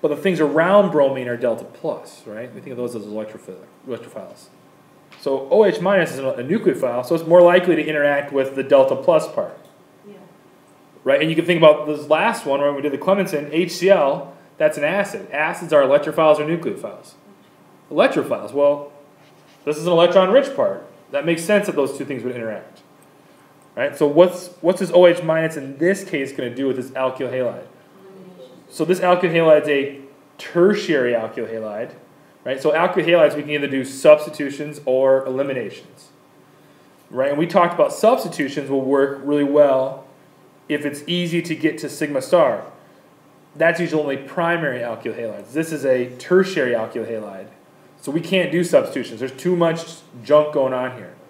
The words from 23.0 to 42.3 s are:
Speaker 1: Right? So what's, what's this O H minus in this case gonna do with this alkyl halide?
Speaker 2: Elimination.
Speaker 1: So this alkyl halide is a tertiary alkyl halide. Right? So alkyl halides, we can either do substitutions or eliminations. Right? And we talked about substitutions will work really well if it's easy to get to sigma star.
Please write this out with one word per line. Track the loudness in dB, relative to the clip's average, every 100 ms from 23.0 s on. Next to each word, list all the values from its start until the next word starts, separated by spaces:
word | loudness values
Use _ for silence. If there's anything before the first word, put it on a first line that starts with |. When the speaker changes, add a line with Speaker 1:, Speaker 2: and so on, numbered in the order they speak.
| _ _ _ _ _ _ _ -6
Speaker 1:
Right? | -6 0
So | 2
what's, | 6 4 4 -14 -4
what's | -2 0
this | 2
O | 6 6
H | 4
minus | 0 -2 -2 -4
in | -12 -2
this | -2 -2
case | -4 -6 -6
gonna | -6 -8
do | -4 -4
with | -4
this | -6
alkyl | -4 -4 -4 -6
halide? |
Speaker 2:
Elimination. | -4 -4 -6 -16 -20 _ -20 -20 -20 -20 -20 -20 -20 -20
Speaker 1:
So | -6 -2
this | 0
alkyl | 2 2 2
halide | 2 6 4
is | 4
a | -2 -2 -8 -20 -20 _ _
tertiary | -6 2 4 4 0 0 2
alkyl | -2 -4 -8 -8
halide. | -8 -8 -8 -10 -14 -20 _ _ _ -8
Right? | -2
So | 0
alkyl | 2 2 0
halides, | 2 4 4 2
we |
can | -4
either | -4 -2
do | -4
substitutions | -6 2 6 6 4 -8 -8 -8 -12 -10 -2
or | 2 4 2 0
eliminations. | -4 -4 -6 -8 -14 -20 -20 -20 _ _ _ _ _ _ _ _ _ _
Right? | -4 -2
And | 0
we | 0
talked | 2 2
about | 2 0
substitutions | 4 2 2 -2 -6 -6 -6 -4
will | -4 0
work | 2 0 -2
really | -2 0
well | 2 4 4 4 -2 -6 -18 -20 _ _ _ _ _
if | -4 -4
it's | -8 -6
easy | -4 -2 -4
to | -4 -2
get | -2 -2
to | -10
sigma | -6 -4 -4
star. | 2